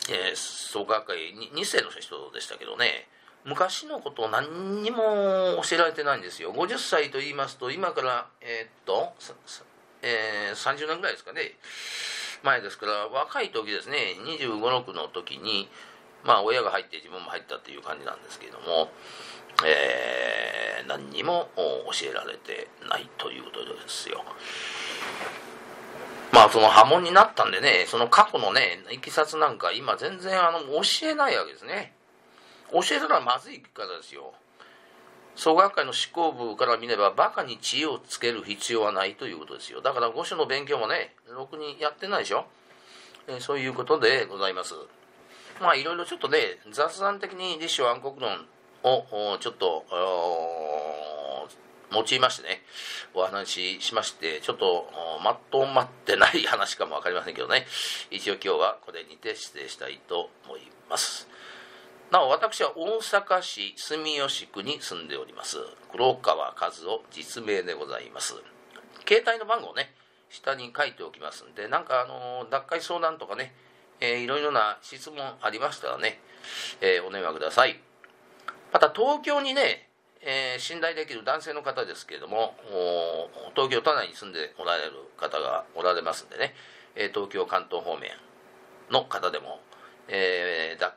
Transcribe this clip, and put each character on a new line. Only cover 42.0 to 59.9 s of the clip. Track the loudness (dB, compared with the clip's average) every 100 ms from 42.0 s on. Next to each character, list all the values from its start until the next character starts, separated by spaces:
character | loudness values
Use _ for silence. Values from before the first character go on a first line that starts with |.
| -4
な | -2
い |
で | 0
し |
ょ。 | -2 -2 _ _ -20 -20 -20 -20 -20 -12
え |
ー、 | -10
そ | -4
う | -2
い | -2
う |
こ | -4
と | 2 6
で | 6 6 2
ご | 0
ざ | -2
い |
ま | -2
す。 | -8 -12 -16 -20 -20 -20 -20 -20 -20 0
ま | 4
あ、 | 4
い |
ろ | 2
い | -4
ろ |
ち | -6
ょ | -6
っ |
と | 2
ね、 | 2 2 -4 -12
雑 | -2 -2 0
談 | -2 -2
的 | -8
に | -8 -6 -6
立 | -4
正 | 2 2
暗 | 2
黒 | -4 -6
論 | -4 -4 -8 -20 -20 0
を、 | 2 2 0 -4 -2
お、 | -2
ち | -4
ょ |
っ |
と、 | 0 0 0 -4
お、 | -2 0 2 0 -2 -4 -6 -4 -4 -4 -6 -8 -8 -8 -8 -10 -16 -20 -20 -2
用 | 0 2 4
い |
ま | 4
し | 2
て | -4
ね、 | -6 -6 -14 -10 -10 -6
お | -2
話 | 0 -2 -4 -4 -4 -2
し |
し | 0
ま | 0
し | -2
て、 | -4 -4 -2
ち | -4
ょ |
っ | 2
と、 | 2 2 -2 -8 -6 0
お、 |
ま | 0 0 0
と | 0 4
ま | 2
っ | 2
て | -6 0 6
な | 6
い | 6
話 | 0 0 0 -2
か | -4
も |
わ | -2
か | -2
り |
ま | -4
せ | -4
ん |
け | -6
ど | 0
ね。 | 0 0 -8 -6 -8 -10
一 | -6 -4
応 |
今 | -2
日 | 0
は | 2 2 0 -12
こ |
れ | -14
に | -14 -12
て | -8
失 | -8 -10 -12
礼 | -14
し | -10
た |
い | -12